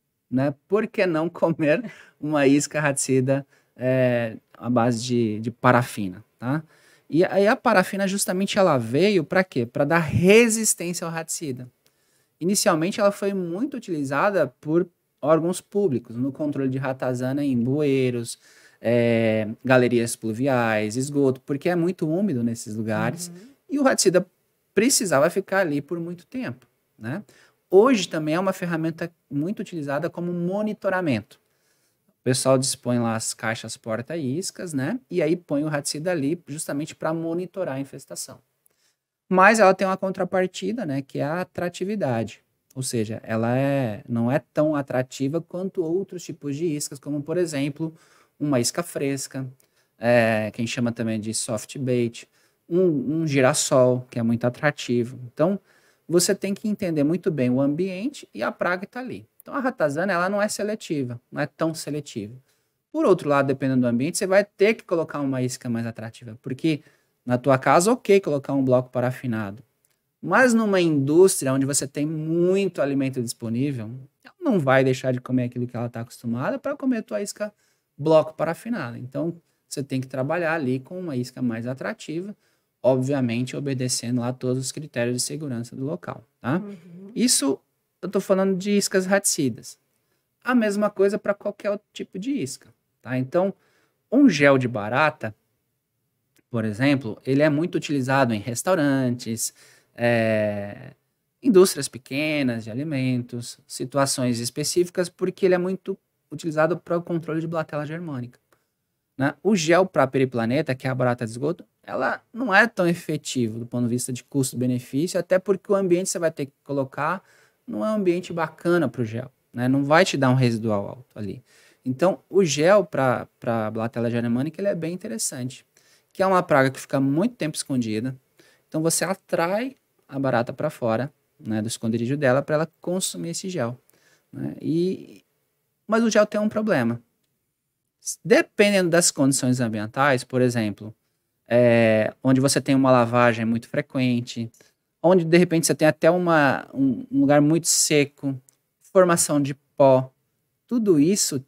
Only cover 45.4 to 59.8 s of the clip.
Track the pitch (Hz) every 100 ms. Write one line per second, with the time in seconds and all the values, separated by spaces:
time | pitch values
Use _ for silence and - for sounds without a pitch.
45.4 | 160 180 190 190 160 175 190 180 - 160
46.4 | 143 139 170 147 - 143 - 147 143 170
47.4 | 175 143 147 - 160 160 _ _ _ -
48.4 | 147 131 120 - 170 151 143 139 - 135
49.4 | 131 131 _ _ _ _ 117 120 113 110
50.4 | 107 104 113 - 120 113 113 113 107 110
51.4 | - 110 - 151 127 123 120 117 - _
52.4 | _ _ - 170 185 147 120 160 160 139
53.4 | 127 156 - 139 127 127 123 - 117 117
54.4 | 123 123 151 143 - 120 120 123 123 -
55.4 | 160 196 - _ _ _ - 170 180 196
56.4 | 196 196 220 208 185 156 143 180 185 147
57.4 | 123 127 139 147 190 180 240 - - -
58.4 | - - 180 185 202 247 254 104 107 _
59.4 | - 285 254 233